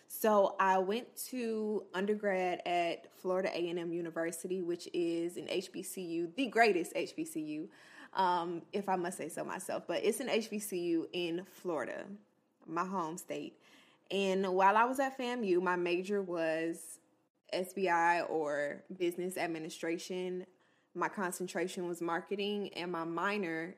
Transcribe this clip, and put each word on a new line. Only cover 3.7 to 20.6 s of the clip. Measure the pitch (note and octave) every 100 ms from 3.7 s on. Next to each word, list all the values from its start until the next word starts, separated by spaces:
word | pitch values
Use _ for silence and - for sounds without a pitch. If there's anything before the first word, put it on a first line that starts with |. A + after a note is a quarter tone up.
| F3
M | E3+
University, | E3+ E3+ E3 E3 F3+ F#3 F#3
which | E3+ E3+ -
is | - E3+ E3+ E3+ -
an | D#3
H | F3+ F#3+
B | -
C | F#3+ -
U, | F3 E3 E3+
the | G#3 C4
greatest | G#3+ A#3 F3 E3+ -
H | -
B | - D#3+
C | D#3+
U, | D3+ D3+ F3+ - - - -
um, | - F#3 F3 E3+ E3+ -
if | G3+ G3
I | F#3
must | F3 F#3
say | D3+
so | -
myself. | D#3 F2+ - - -
But | E3+
it's | - A#3
an | B3+
H | G3+ A3
B | G#3
C | G#3 F#3
U | F3 E3 -
in | F3+ F3 E3+
Florida, | F#3+ - F3+ D#3 - - - G3+ _ _ _ _ -
my | E3 F#3
home | F#3+ D#3 F3+
state. | - D3 - - - - - _ -
And | F#3+ G3 F#3+ F#3+
while | F#3 F#3+ G#3+
I | A#3+
was | C4
at | C4+ C4
famu, | A#3+ B3 G#3 F3
my | F3+ F3+
major | F3 F3 F#3 G3+
was | F#3+ F3 D#3+ D#3+ E3 F3 - - _ _ _ _ -
S | E3+ F#3
B | - F#3
I | E3+ E3+ F3
or | - D#3+ D3 D3 C#3+ - - F#3
business | F3 F3 F3+ F#3
administration. | E3+ E3 D#3 - E3 F3 - F#3 F#3 F3+ F#3+ _